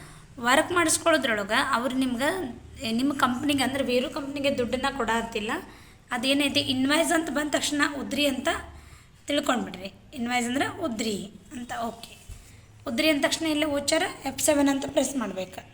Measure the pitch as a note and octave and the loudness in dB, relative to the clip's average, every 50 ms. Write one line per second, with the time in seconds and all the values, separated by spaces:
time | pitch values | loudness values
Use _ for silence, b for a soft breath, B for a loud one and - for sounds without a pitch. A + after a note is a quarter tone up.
0 | B B B B B B - C4 A#3 B3 C4+ D#4 D#4+ - F4 F4 E4 D#4 D#4 - | B B B B B B -12 -2 2 4 6 6 4 4 2 2 4 2 2 2
1 | - E4 D#4 D4+ C4 A#3+ A3 G#3 G3 G3 A3 C4 - - B3+ A#3 A#3+ C4+ B3+ C4 | 4 4 4 4 4 2 0 0 0 2 2 2 2 2 0 0 0 0 0 0
2 | C4 B3 A#3+ A3+ C4+ D#4 F#4+ F#4+ D#4 A#3+ - - - - - - C4+ A3+ A3+ A#3+ | 0 0 0 0 0 0 0 -2 -4 -8 -10 -12 -16 -18 -12 -8 -4 -2 0 0
3 | C4+ D4 C#4 - C#4 B3 B3 - - C#4+ D4 C4+ B3+ B3+ C4+ C4+ B3+ A#3 B3 B3+ | 0 0 2 2 2 2 2 0 0 0 2 2 2 0 0 0 0 2 2 2
4 | B3+ D#4 - D#4 C#4 C#4 C#4+ D4 C4+ C#4 A3+ B3 A#3+ A3 B3+ B3+ C4+ C#4 C4+ C4+ | 0 0 -4 -6 -6 -6 -4 -2 0 0 0 0 0 -2 -2 -2 -2 -2 -2 -2
5 | A3+ A3 A3+ A3+ A3 A3+ - G#3+ G#3 A3+ C#4+ F4+ - B B B B B B B | -2 0 0 0 -2 -4 -4 -6 -4 -4 -4 -6 -6 B B B B B B B
6 | - - B3 A#3+ B3 C4 C#4 C#4+ C#4+ C#4 - C#4+ - - B3+ C4 C4 C#4 D4 D#4+ | -10 -8 -6 -2 0 2 2 4 2 2 2 2 2 2 0 2 2 4 4 4
7 | E4 C4+ E4+ D#4+ E4 E4 B3 C#4+ D4+ D4 E4 C#4+ - - D4 C#4+ D4+ D4 D4 C4+ | 4 4 2 2 0 0 -2 -2 0 0 0 0 0 0 0 0 0 0 0 -4
8 | A3 G3+ C4+ C#4 D4 C#4 B3+ - - E4 G#4 - - - B B B B B B | -6 -4 0 0 2 2 0 0 0 -2 -2 -2 -6 -10 B B B B B B
9 | B B B - - - C#4+ D4 C#4+ - B3+ A3 F#3+ F#3 F#3 F3+ F#3+ G3 - - | B B B -14 -6 -2 -2 0 2 2 0 0 -2 -4 -8 -10 -12 -12 -14 -16
10 | - - - C4 A#3 A#3+ B3 B3 A#3 A#3+ B3 C#4 F#4+ A4 - - E4+ C#4 A3 G3+ | -20 -14 -8 -6 -4 -2 0 0 0 0 0 0 0 -2 -2 -4 -4 -4 -2 -2
11 | E3+ A3 G3+ F3 F3+ - - - - - - B3 A#3+ - B3 A#3+ A#3 A#3 - - | -2 -2 -2 -4 -6 -10 -14 -18 -20 -16 -14 -14 -10 -8 -6 -6 -6 -6 -8 -10
12 | - - - - - B B B B B B B B B B - - - A#3 B3+ | -16 -18 -18 -20 -18 B B B B B B B B B B -12 -8 -4 0 2
13 | D4 D#4+ D4+ C#4 D#4+ - - - E4 D#4 D4+ D4 D#4 D4+ C#4 C#4+ C#4+ C#4+ D#4+ E4 | 4 4 4 4 4 2 2 0 0 0 0 2 0 0 0 0 0 2 2 2
14 | F#4 F#4+ - - - C4+ C4+ - - D#4 D4+ C#4+ C#4 C#4 C4+ C4+ C4+ C4+ - D#4 | 2 0 -4 -6 -8 -6 -4 0 2 4 4 4 4 4 2 0 -2 0 0 0
15 | C4 - - C4 A3 G3 F#3 F#3 F#3 - - - - - | 0 2 0 -2 -4 -4 -4 -6 -8 -8 -10 -14 -16 -16